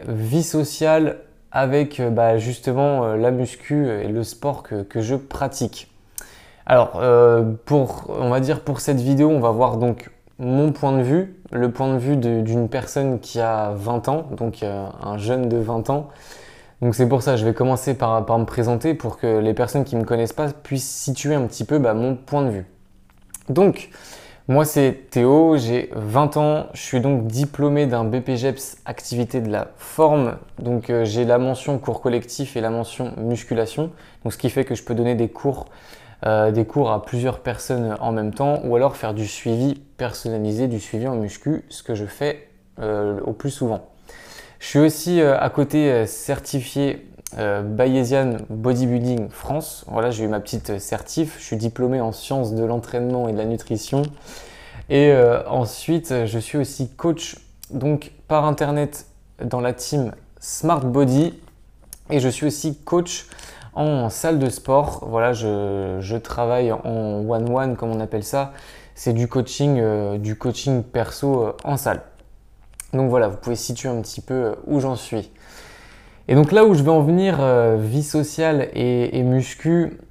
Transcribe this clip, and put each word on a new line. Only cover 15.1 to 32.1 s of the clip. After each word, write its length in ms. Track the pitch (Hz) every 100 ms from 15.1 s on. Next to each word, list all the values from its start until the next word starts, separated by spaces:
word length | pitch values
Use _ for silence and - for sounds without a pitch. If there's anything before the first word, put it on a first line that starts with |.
| 104
jeune 320 | 104 127 123
de 80 | 117
vingt 320 | 110 117 113
ans. 200 | 143 147 - - - - - - -
Donc 140 | 120 110
c'est 140 | 123
pour 120 | 127
ça, 140 | 139 120
je 80 |
vais 100 | 110
commencer 400 | 110 127 127 143
par, 320 | 123 117 113 104
par 140 | 117
me 60 | 110
présenter 480 | - 117 120 160
pour 240 | 151 117 -
que 220 | 120 110
les 140 | 110
personnes 300 | 107 117 143
qui 140 | 131 113
me 80 | 107
connaissent 260 | 117 113
pas 160 | - 147
puissent 420 | 143 - 135 -
situer 460 | - - 127 143 147
un 60 |
petit 240 | 117 - 110
peu, 120 | 147
bah, 160 | 120
mon 220 | 110 127 127
point 260 | - 143
de 80 | 135
vue. 140 | 101 90 _ _ - _ _ - - -
Donc, 400 | 139 196 - - - - - - - -
moi 160 | 135
c'est 460 | 151 147 135 - -
Théo, 460 | 123 123 151 160 151
j'ai 320 | 117 123 -
vingt 440 | 110 107 123 147 151
ans, 300 | 151 151 -
je 80 | -
suis 200 | - 127
donc 260 | 135 135 110
diplômé 580 | 117 143 - 143 147 143
d'un 200 | 120 113
B 160 | 123
P 160 | 123 120
G 140 | 135
E 0 |
P 60 | -
S 180 | - - -
activité 560 | - - 120 117 131
de 100 | 110
la 160 | 104 - -
forme. 600 | - - 156 151 117 - - -
Donc, 320 | 113 120 120
euh, 140 | 120
j'ai 220 | 113 117 120
la 120 | 123
mention 400 | 127 127 - 135
cours 200 | - 113
collectif 560 | 127